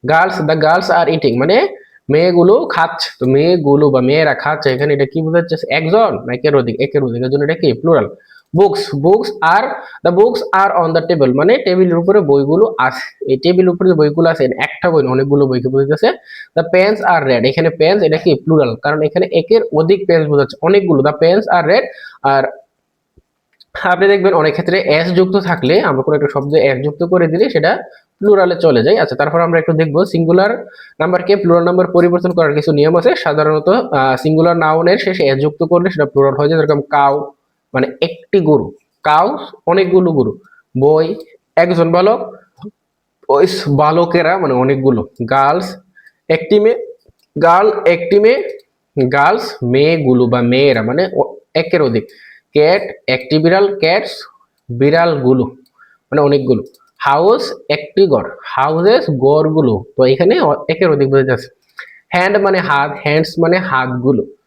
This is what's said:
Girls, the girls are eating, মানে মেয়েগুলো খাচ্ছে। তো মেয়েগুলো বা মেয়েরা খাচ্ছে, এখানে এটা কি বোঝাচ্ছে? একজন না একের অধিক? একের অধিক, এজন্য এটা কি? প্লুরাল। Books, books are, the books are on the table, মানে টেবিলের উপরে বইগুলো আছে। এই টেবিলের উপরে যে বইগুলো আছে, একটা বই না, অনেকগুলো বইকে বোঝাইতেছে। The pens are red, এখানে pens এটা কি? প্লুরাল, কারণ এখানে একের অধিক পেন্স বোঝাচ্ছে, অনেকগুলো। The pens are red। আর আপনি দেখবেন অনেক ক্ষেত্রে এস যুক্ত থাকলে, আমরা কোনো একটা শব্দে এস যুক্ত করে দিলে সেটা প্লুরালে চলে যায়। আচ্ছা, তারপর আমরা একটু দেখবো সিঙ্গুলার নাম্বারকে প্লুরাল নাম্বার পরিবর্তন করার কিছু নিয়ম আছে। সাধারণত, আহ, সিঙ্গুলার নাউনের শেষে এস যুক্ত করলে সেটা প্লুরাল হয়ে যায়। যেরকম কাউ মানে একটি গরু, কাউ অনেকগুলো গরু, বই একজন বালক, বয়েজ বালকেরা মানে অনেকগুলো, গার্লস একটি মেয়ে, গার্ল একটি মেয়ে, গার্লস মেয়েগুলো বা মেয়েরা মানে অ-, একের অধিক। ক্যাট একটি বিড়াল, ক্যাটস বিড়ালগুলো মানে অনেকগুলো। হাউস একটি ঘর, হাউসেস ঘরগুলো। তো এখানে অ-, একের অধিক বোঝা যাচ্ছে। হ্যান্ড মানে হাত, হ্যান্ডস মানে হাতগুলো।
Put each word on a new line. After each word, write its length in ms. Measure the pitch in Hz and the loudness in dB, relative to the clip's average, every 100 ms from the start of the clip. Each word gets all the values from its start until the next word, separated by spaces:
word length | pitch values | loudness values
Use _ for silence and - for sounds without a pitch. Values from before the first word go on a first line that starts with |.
| 127 | 0
Girls, 260 | 160 185 185 151 | 0 0 -2 -2
the 80 | 160 | 0
girls 240 | 156 175 185 170 | 2 0 0 0
are 100 | 165 | 0
eating, 240 | 160 143 117 | 0 -2 0
মানে 300 | 147 214 381 - - _ - | 0 0 0 -6 -20 _ -2
মেয়েগুলো 560 | 147 175 175 175 226 339 | 0 2 4 4 4 0
খাচ্ছে। 420 | - 165 - - - | -2 -2 -4 -12 -6
তো 60 | 127 | 0
মেয়েগুলো 640 | 135 160 180 143 143 147 | 2 2 0 2 2 4
বা 100 | 131 | 2
মেয়েরা 340 | 127 147 151 | 0 0 0
খাচ্ছে, 340 | 131 147 151 143 | -2 -4 -2 -2
এখানে 200 | 127 147 | -2 -2
এটা 100 | 143 | -2
কি 180 | 139 170 | -2 -4
বোঝাচ্ছে? 340 | 160 170 170 160 - | -2 -2 -2 -6 -4
একজন 420 | 143 160 208 220 - 123 | -4 0 0 0 -2 -8
না 80 | |
একের 220 | 127 151 143 | -4 0 0
অধিক? 240 | 120 110 | 0 -4
একের 240 | 139 147 | -2 -2
অধিক, 180 | 131 117 | -2 -4
এজন্য 220 | 127 139 | -4 -2
এটা 100 | 143 | -2
কি? 180 | 170 151 | -2 -2
প্লুরাল। 360 | 120 160 156 98 - _ - _ 156 | -2 0 0 0 -8 _ -20 _ 2
Books, 240 | 196 202 - 147 | 2 0 -6 -2
books 260 | 151 208 - - 165 | 0 0 0 -4 0
are, 140 | 185 262 - - - - | 0 -2 -8 -14 -4 -2
the 60 | 175 | 2
books 220 | 226 240 - 190 | 2 2 -2 0
are 120 | 196 175 | 0 0
on 60 | 165 160 | 0 -2
the 60 | 160 | -2
table, 260 | 175 131 | 0 2
মানে 240 | 127 170 262 | 2 2 2
টেবিলের 400 | 247 180 185 170 | 0 2 2 2
উপরে 220 | 170 208 | 2 2
বইগুলো 540 | 156 139 139 165 220 - | 2 0 2 2 0 0
আছে। 460 | 131 - - _ | -4 -4 -14 _
এই 120 | - 131 | -4 -2
টেবিলের 320 | 170 180 185 | 0 2 2
উপরে 200 | 175 185 | 2 0
যে 60 | |
বইগুলো 360 | 165 151 151 165 | 2 2 2 0
আছে, 140 | 165 | 0
একটা 460 | 147 - 147 - 180 | -2 -2 -6 -4 0
বই 120 | 165 | 0
না, 80 | 131 | 0
অনেকগুলো 360 | 131 135 143 135 | -2 0 0 2
বইকে 220 | 127 127 | 0 -2
বোঝাইতেছে। 400 | 135 139 151 180 359 _ - - - | -2 -2 0 -2 -2 _ -20 -8 -6
The 80 | 165 | -2
pens 240 | 180 196 214 - | 0 2 0 0
are 120 | 170 139 | 0 0
red, 120 | 123 120 | 0 0
এখানে 180 | 139 160 | 0 -2
pens 360 | 160 156 202 | 0 0 2
এটা 120 | 165 156 | 0 0
কি? 180 | 175 | 0
প্লুরাল, 420 | 135 - 160 127 113 | -2 0 2 0 -2
কারণ 200 | 147 147 | -4 -2
এখানে 240 | 151 170 185 | -2 -2 -2
একের 340 | 170 165 226 - | -2 2 0 2
অধিক 340 | 151 160 190 196 | -2 0 -2 0
পেন্স 220 | 165 151 | 0 2
বোঝাচ্ছে, 280 | 143 131 - | 0 -2 -2
অনেকগুলো। 400 | 160 202 185 143 | 0 0 2 2
The 120 | 143 143 | 0 0
pens 220 | 165 190 214 175 | 2 2 0 -2
are 100 | 156 | 2
red। 120 | 208 - - - - | 0 -2 -12 -20 -6
আর 200 | 139 135 - - _ _ _ _ _ _ _ _ _ _ _ - | -2 0 -2 -8 _ _ _ _ _ _ _ _ _ _ _ -6
আপনি 260 | 190 180 196 | -2 2 2
দেখবেন 260 | 202 190 | 4 2
অনেক 180 | 170 151 | 2 0
ক্ষেত্রে 260 | 147 175 185 | -2 -2 -2
এস 320 | - 151 170 | 0 0 0
যুক্ত 240 | 175 185 196 | 0 2 0
থাকলে, 440 | 185 175 127 180 | -2 -4 0 2
আমরা 220 | 202 131 | 0 -2
কোনো 120 | 131 151 | -2 -2
একটা 120 | 143 | -2
শব্দে 260 | 147 139 151 | -4 0 0
এস 240 | - 127 | 0 -2
যুক্ত 180 | 147 151 | -6 -4
করে 220 | 175 185 165 | -2 0 0
দিলে 240 | 165 254 | 0 0
সেটা 320 | 233 160 254 - - _ _ | 0 0 -2 -8 -20 _ _
প্লুরালে 380 | 202 202 180 175 | 2 4 2 2
চলে 220 | 165 127 | 2 2
যায়। 140 | 123 214 | 2 0
আচ্ছা, 200 | - - | 0 -2
তারপর 240 | 147 165 | -2 0
আমরা 180 | 170 165 | 0 0
একটু 140 | 160 | 0
দেখবো 320 | 160 160 143 | -2 0 0
সিঙ্গুলার 480 | 190 170 165 180 202 240 - - - _ | -2 -2 2 2 2 -2 -10 -20 -20 _
নাম্বারকে 360 | 160 180 175 202 | -2 -2 0 0
প্লুরাল 280 | 170 170 | 2 2
নাম্বার 220 | 170 185 180 | 2 0 0
পরিবর্তন 460 | 175 175 175 180 | 2 2 0 0
করার 220 | 175 160 | 0 0
কিছু 180 | 147 147 | 0 0
নিয়ম 240 | 147 147 170 | 2 2 2
আছে। 200 | 190 - | 2 0
সাধারণত, 520 | 170 151 151 156 156 | -2 0 0 0 0
আহ, 480 | 214 - 143 135 127 | 0 0 0 0 0
সিঙ্গুলার 400 | 160 156 170 170 | 0 2 2 2
নাউনের 420 | 160 160 170 208 | 0 0 2 0
শেষে 260 | - 185 | -2 -2
এস 140 | 147 135 | 0 0
যুক্ত 200 | 147 147 | -2 -2
করলে 280 | 160 175 180 | 0 0 0
সেটা 160 | 180 147 | -2 -2
প্লুরাল 280 | 139 135 135 | 2 0 0
হয়ে 100 | 147 | -2
যায়। 120 | 160 | 0
যেরকম 220 | 151 143 143 | 0 -2 0
কাউ 420 | 147 139 143 143 _ _ _ _ | 0 0 0 -6 _ _ _ _
মানে 120 | 131 123 - | -4 -4 -4
একটি 400 | 165 165 - 196 | -6 -6 -4 -2
গরু, 320 | 156 147 - - _ _ | 2 0 0 -12 _ _
কাউ 360 | 151 151 196 294 - - - | 0 2 0 -4 -12 -10 -2
অনেকগুলো 460 | 175 185 185 180 | 0 2 2 2
গরু, 260 | 156 117 98 _ _ _ 131 | 0 -2 -4 _ _ _ -2
বই 340 | 139 156 160 220 - _ _ - | 2 2 0 -4 -12 _ _ -2
একজন 360 | 175 170 170 | 0 2 0
বালক, 420 | 175 190 233 214 - _ _ 208 _ _ _ _ _ _ | 2 2 0 -6 -16 _ _ -20 _ _ _ _ _ _
বয়েজ 340 | 139 185 - 151 | 2 2 0 -2
বালকেরা 720 | 139 147 160 170 170 160 185 | 0 0 0 0 0 0 -2
মানে 160 | 160 | -2
অনেকগুলো, 540 | 123 131 139 131 120 107 _ 117 | 0 0 0 0 0 -4 _ -4
গার্লস 460 | 131 139 165 185 - _ _ _ _ _ | 0 2 0 -4 -12 _ _ _ _ _
একটি 320 | 160 - 208 | -4 2 2
মেয়ে, 260 | 214 - - - _ _ _ - | 2 -2 -6 -16 _ _ _ 0
গার্ল 280 | 165 175 214 208 170 | 2 4 2 0 0
একটি 320 | 170 175 202 | 0 0 2
মেয়ে, 300 | 214 269 - - _ _ _ - 127 | 2 0 -4 -12 _ _ _ -4 -2
গার্লস 440 | 139 147 214 - - | 2 2 0 -6 -8
মেয়েগুলো 640 | 120 127 151 165 139 127 123 | -2 2 2 0 2 2 2
বা 160 | 123 | 0
মেয়েরা 400 | 120 127 139 120 | 0 2 2 2
মানে 260 | 110 135 185 | -2 -2 -2
অ-, 220 | - - - _ | -2 -4 -6 _
একের 280 | 156 170 170 | -4 -2 0
অধিক। 220 | 143 113 - - - - _ | 0 -2 -6 -20 -20 -20 _
ক্যাট 300 | 147 151 190 202 - - | 0 2 2 -2 -10 -4
একটি 300 | 127 - 156 | -4 -2 0
বিড়াল, 400 | 160 190 202 196 | 2 2 0 0
ক্যাটস 340 | 160 190 - - - _ _ _ _ | 0 0 -4 -14 -18 _ _ _ _
বিড়ালগুলো 760 | 120 139 165 170 147 127 131 120 - _ _ _ _ _ | -2 2 2 0 0 0 0 -2 -8 _ _ _ _ _
মানে 100 | 151 | 0
অনেকগুলো। 420 | 143 143 131 117 - _ _ _ | 2 0 0 -4 -4 _ _ _
হাউস 560 | 139 143 180 240 - - - | -2 0 2 0 -2 -12 -8
একটি 380 | 147 147 - 190 | -8 -4 0 2
ঘর, 240 | 127 - - | 2 -4 -12
হাউসেস 640 | - - 139 160 180 247 208 | -10 -4 -2 0 2 2 0
ঘরগুলো। 760 | 139 131 151 156 151 135 104 - - | 0 2 2 2 0 0 -2 -6 0
তো 80 | |
এখানে 360 | 131 135 175 339 | 0 2 2 2
অ-, 240 | 160 147 - | 0 -2 -4
একের 220 | 160 180 | -2 0
অধিক 200 | 147 139 | 0 2
বোঝা 120 | 135 | 0
যাচ্ছে। 260 | 131 123 - _ _ - - - _ | 0 -4 -6 _ _ -20 -20 -20 _
হ্যান্ড 280 | 175 185 208 | -2 0 0
মানে 200 | 196 190 | 0 0
হাত, 320 | 170 143 147 - | 0 -2 -2 -4
হ্যান্ডস 320 | 147 151 160 - | -2 -2 -2 -2
মানে 180 | 165 180 | 0 0
হাতগুলো। 680 | 180 131 127 123 127 123 - - | 0 -2 -2 -4 -2 -2 -4 -14